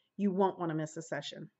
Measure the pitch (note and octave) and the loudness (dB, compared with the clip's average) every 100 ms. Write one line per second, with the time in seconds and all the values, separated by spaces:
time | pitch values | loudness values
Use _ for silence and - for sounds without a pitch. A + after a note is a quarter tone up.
0 | _ - G3+ F#3 F#3+ - E3+ D#3 D3+ E3 | _ -2 2 4 4 4 0 0 -2 -6
1 | D#3+ D3 - - - _ | -6 -6 -6 -10 -14 _